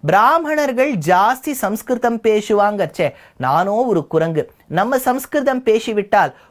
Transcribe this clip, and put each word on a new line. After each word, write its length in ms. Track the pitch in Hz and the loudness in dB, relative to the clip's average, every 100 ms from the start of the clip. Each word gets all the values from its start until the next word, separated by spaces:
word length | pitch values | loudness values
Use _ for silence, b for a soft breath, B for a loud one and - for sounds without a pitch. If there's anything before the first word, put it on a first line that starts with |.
| 147 | 2
பிராமணர்கள் 840 | 185 233 330 311 302 285 240 277 226 147 | 4 4 2 0 -2 -2 0 -2 -2 0
ஜாஸ்தி 440 | 180 208 254 302 | 2 2 0 -6
சம்ஸ்கிருதம் 680 | 269 202 214 - 247 240 233 | -6 -4 -6 -6 -2 -2 0
பேசுவாங்கச்சே, 880 | 226 214 208 208 208 208 165 - 151 B B B | 0 0 0 2 2 0 -6 -2 -4 B B B
நானோ 380 | 131 147 190 | 0 0 0
ஒரு 320 | 208 254 180 143 | 0 0 0 0
குரங்கு, 440 | 160 160 160 - _ _ | -2 0 -2 -6 _ _
நம்ம 320 | 160 214 262 | -2 0 0
சம்ஸ்கிருதம் 640 | 254 254 - 302 277 262 | 0 -4 -2 -2 0 -2
பேசிவிட்டால் 720 | 254 220 226 208 196 208 156 - b | 0 0 0 -4 0 0 0 -4 b